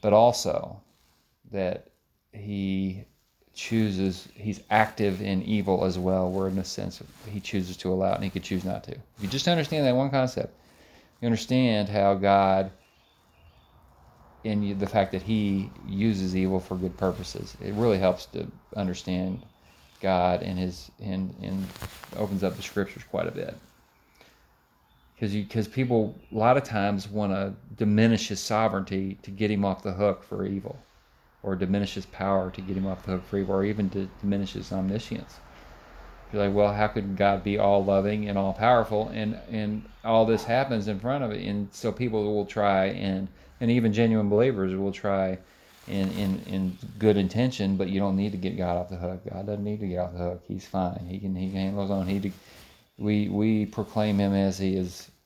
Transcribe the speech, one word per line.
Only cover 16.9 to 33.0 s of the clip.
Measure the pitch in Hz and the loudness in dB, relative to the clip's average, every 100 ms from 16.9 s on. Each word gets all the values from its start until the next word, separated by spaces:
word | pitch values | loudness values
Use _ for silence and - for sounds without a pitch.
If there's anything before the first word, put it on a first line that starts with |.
| - | 0
purposes, | 95 90 90 - - - | -2 -2 -8 -10 -12 -10
it | - | -8
really | 104 117 95 | 0 2 4
helps | 92 92 - | 4 2 -6
to | - 85 - _ | -10 -10 -12 _
understand | 107 95 90 - 90 92 95 - _ - - - - | -4 -4 -4 -4 -2 -2 -6 -12 _ -20 -20 -20 -4
God | 95 92 90 90 | 0 2 4 2
and | 87 92 | -2 -2
his, | 92 90 - - | -4 -6 -16 -12
and, | 104 95 92 - | -8 -4 -6 -6
and | 98 95 92 - - - - - | -8 -6 -8 -10 -14 -14 -14 -6
opens | 104 98 | -4 -2
up | 95 - | -2 -4
the | |
scriptures | - - 95 - | -6 -4 -4 -8
quite | - 92 85 | -8 -4 -4
a | |
bit. | - - - - _ _ _ _ _ - _ _ _ _ _ _ _ _ _ | -6 -10 -12 -20 _ _ _ _ _ -20 _ _ _ _ _ _ _ _ _
'Cause | 107 | -2
you, | 104 | -2
'cause | 101 113 107 | -2 -4 -2
people | - 127 117 107 - - | -2 2 2 2 -4 -10
a | 110 | 2
lot | 113 135 | 4 4
of | |
times | 135 110 101 101 98 | 2 -2 0 -2 -4
wanna | 104 104 98 98 98 - - | -4 -2 -2 -4 -8 -16 -2
diminish | 107 104 113 110 - | 2 6 6 4 0
his | 98 | -6
sovereignty | - 110 110 101 92 95 95 95 | -2 2 2 0 -2 -4 -4 -8
to | - | -14
get | 98 107 | -2 0
him | 104 | 2
off | 101 95 | 0 -2
the | 101 | -4
hook | 92 104 92 | 2 2 2
for | - 101 | -6 -6
evil, | 98 98 110 127 - _ _ _ _ _ | -4 -4 -6 -14 -18 _ _ _ _ _
or | - | -4
diminish | 92 92 101 101 | -2 0 2 0
his | - - | -4 -10
power | - 95 98 92 | -4 0 2 0
to | 90 | -6
get | 95 95 | -6 -4
him | 95 | -4
off | 92 | -4